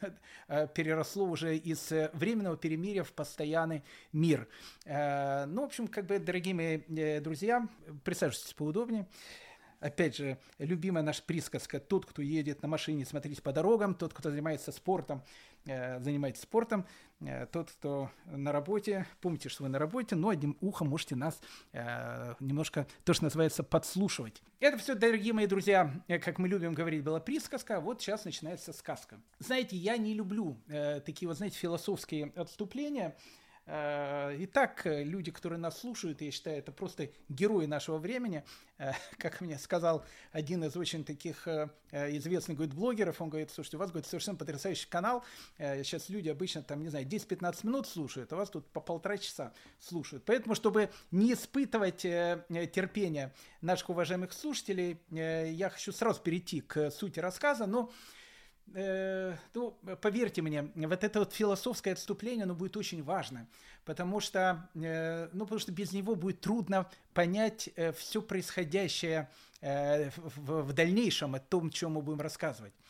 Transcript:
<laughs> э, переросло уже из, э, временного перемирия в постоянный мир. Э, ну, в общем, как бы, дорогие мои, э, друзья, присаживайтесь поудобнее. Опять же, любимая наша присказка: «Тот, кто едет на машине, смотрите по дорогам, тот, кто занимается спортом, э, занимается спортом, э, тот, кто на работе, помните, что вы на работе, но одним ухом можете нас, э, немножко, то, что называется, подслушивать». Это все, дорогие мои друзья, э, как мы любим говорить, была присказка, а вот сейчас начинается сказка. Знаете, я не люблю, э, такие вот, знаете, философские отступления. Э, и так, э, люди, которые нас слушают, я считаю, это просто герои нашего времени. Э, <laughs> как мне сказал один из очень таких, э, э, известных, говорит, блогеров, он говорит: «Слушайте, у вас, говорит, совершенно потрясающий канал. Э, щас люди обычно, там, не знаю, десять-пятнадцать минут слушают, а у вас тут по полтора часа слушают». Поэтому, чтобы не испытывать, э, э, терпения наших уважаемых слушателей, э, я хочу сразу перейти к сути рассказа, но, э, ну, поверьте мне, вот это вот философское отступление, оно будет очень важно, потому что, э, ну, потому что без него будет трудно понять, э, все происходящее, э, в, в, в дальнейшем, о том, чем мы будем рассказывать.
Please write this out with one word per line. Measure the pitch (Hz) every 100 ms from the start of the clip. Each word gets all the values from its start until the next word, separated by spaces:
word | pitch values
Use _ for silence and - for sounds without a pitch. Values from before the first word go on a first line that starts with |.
<laughs> | 202 - - - -
э, | 147 151
переросло | - 156 160 151 202
уже | 190 151 165 156
из, | 165 160 -
э, | 160 156
временного | 156 175 226 196 160
перемирия | 165 156 185 202
в | 170
постоянный | - 147 - 151 160 165 160 - - -
мир. | 151 165 147 - - - -
Э, | - 143 147 143 139 139 143
ну, | 185
в |
общем, | 285 - 226
как | - 185
бы, | 202
дорогие | 165 180 175
мои, | 180 165 160 139
э, | 160 151 151
друзья, | 151 156 202 240 233 - - 147
присаживайтесь | - 180 165 - -
поудобнее. | - 151 165 240 220 190 - - - - - - -
Опять | 147 - 165 127
же, | 143 131 - -
любимая | 147 175 190 170
наша | 151 147
присказка: | - 165 135 139 - 143
«Тот, | - 190
кто | - -
едет | 143 156 147 143
на | -
машине, | 156 - 151
смотрите | 127 151 147 143
по | -
дорогам, | 139 175 226 208
тот, | 180 165
кто | - 160
занимается | 147 156 147 -
спортом, | 135 - 185 - 139 - - - - -
э, | 131 127 127
занимается | 127 143 143 -
спортом, | - 226 226 214 180 - - _
э, | 151 131 123
тот, | 170 160
кто | - 143 143 135 - -
на | 139 139
работе, | 147 143 208 202 196 185 -
помните, | 180 165 135
что | -
вы | 139
на | 135
работе, | 156 233 233 180
но | 190
одним | 180 147 147
ухом | 185 196 151
можете | 151 -
нас, | 127 151 151 - - -
э, | - 117 120 120 120 120 117
немножко, | 135 143 156 - 139 -
то, | -
что | 170
называется, | 156 156 160 -
подслушивать». | 147 165 - 185 196 - 113 - - _
Это | 277 269
все, | - 247
дорогие | 233 220 208
мои | 220 208
друзья, | 196 196 196 160 147 -
э, | 175
как | 175 175
мы | 180
любим | 196 170
говорить, | 156 170 156
была | 143 160
присказка, | 160 294 - 262 - 202
а |
вот | 156 233
сейчас | - 214
начинается | 190 143 156 175 -
сказка. | 147 - 156 - 104 - -
Знаете, | - 254 247 185
я | 180 233
не | 214
люблю, | 214 196 208 185 117 -
э, | 147 147 147 139
такие | 151 175
вот, | 165
знаете, | 202 -
философские | 175 165 185 196 - 156 147
отступления. | 180 170 - 202 247 294 285 175 - - - - - -
Э, | 151 147 143 143 143 143
и | 143 190
так, | - 262 - 175
э, | 147
люди, | 147 190 165
которые | - 180 170
нас | 165 160
слушают, | 247 220 170 143
я | 151
считаю, | 139 - 151
это | 135
просто | 139 185 - 151 - -
герои | 135 202 214 151
нашего | 147 - 156
времени. | 165 254 247 160 - - - -
Э, | 139 131
<laughs> | - -
как | 170 -
мне | 180 143
сказал | - 180 165 160 - - -
один | 160 147 180
из | 156
очень | 156 165 165
таких, | 147 147 175 151 -
э, | 156 151 - _
э, | 147 143 147
известных, | 135 175 - 147
говорит, | 156
блогеров, | 139 233 226 190 151
он | 160
говорит: | 156 151
«Слушайте, | - 147 156
у |
вас, | 190
говорит, | 165 143
совершенно | 175 - 185
потрясающий | 156 143 196 180 -
канал. | 170 202 247 - - - -
Э, | 147 139
щас | 135 165 -
люди | 202 156
обычно, | 143 185 160
там, | 139 147
не | 160
знаю, | 147
десять-пятнадцать | 135 208 - 180 180 170
минут | 214 269 -
слушают, | 175 139 - 120
а | 165
у |
вас | 202
тут | 156 -
по | -
полтора | - 170 196 202
часа | - - 123 - - -
слушают». | - 175 139 139
Поэтому, | - 247 220
чтобы | 220 220 208 202 - -
не | 175 226
испытывать, | 247 - 277 262 226 190 180 185
э, | 170 170 170 -
э, | 170 170
терпения | 185 190 - 196 151 135 - - -
наших | 165 180 -
уважаемых | 175 165 180 180
слушателей, | - 302 285 - 190 175 170 -
э, | 160 160 160 160
я | 165 190
хочу | - -
сразу | 185 226 -
перейти | - 170 - 156
к | - 151 151
сути | - 202 147
рассказа, | 175 180 - 226 208
но, | 226 233 - - - - - - _ -
э, | 185 196 190 190 190 185 175 -
ну, | 226 240 - 180 175
поверьте | 214 208 226 -
мне, | 160 151 147
вот | - 156 180
это | 214 214
вот | 196
философское | - 214 196 247 240 -
отступление, | 180 - 190 220 240
оно | 196
будет | 170 185 214
очень | 202 170
важно, | 143 190 143 123 113 - - - -
потому | 156 180 208
что, | 196 196 185 175 180
э, | 165 165 160 160 165 165
ну, | 175
потому | 208 214
что | 202
без | 170 196
него | 190 196
будет | 220 180 185
трудно | - 226 180 190 185 - -
понять, | - 175 196 220 220 - -
э, | 165
все | 160 - 214
происходящее, | 214 190 - - 165 180 185 - 170 160 143 - - -
э, | 147 139 143 147 143
в, | 143 160 127
в, | 139 160
в | 139
дальнейшем, | 143 170 196 233 - 147
о | 131
том, | - 190 165
чем | - 165
мы | 156
будем | 147 151
рассказывать. | 151 - 160 110 104 - -